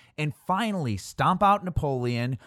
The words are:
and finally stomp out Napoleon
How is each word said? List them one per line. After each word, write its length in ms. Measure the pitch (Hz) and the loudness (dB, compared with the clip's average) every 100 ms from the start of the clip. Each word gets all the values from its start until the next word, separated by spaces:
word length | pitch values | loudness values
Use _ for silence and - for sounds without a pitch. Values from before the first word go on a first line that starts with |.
| _ - | _ -6
and 180 | 151 | -6
finally 640 | - - 185 226 190 131 98 | -6 -4 -2 -2 -2 -2 -4
stomp 460 | - - 147 180 | -6 0 0 4
out 220 | 202 202 | 4 4
Napoleon 760 | 180 - 147 131 123 120 123 131 | 0 -2 -2 0 0 0 -2 -4